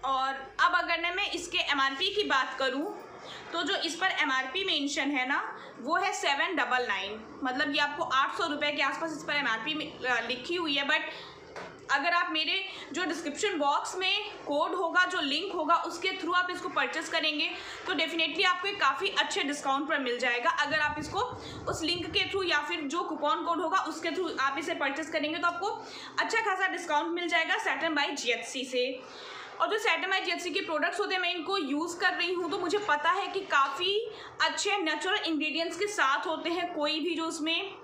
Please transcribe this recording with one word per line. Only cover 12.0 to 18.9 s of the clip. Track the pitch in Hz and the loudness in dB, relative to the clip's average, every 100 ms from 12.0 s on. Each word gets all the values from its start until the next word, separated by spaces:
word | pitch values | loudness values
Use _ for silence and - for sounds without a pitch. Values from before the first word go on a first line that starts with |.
| 349 | 4
आप | 339 349 | 2 2
मेरे | 320 311 370 381 - - | 0 0 0 -2 -10 -8
जो | 285 | -4
description | 359 320 294 277 415 359 | -2 -2 -4 -2 -2 2
box | 285 294 - 370 | 2 2 0 -2
में | 381 403 415 - - | 0 0 -2 -10 -2
code | 294 339 | 0 2
होगा, | 349 330 330 | 2 2 4
जो | 359 359 | 4 4
link | 294 294 381 | 0 0 -2
होगा, | 359 302 330 339 | -2 4 4 4
उसके | 339 370 370 | -2 -2 -2
through | 330 349 | 0 2
आप | 359 | 2
इसको | 349 381 | -2 -4
purchase | 294 262 302 320 | 0 0 0 -2
करेंगे | 330 311 302 330 339 - - - | 0 0 0 -2 -4 -10 -10 -4
तो | |
definitely | 330 320 330 320 320 370 | 0 0 0 0 4 4
आपको | 359 381 | 4 0
एक | 403 | 2
काफ़ी | 294 | 2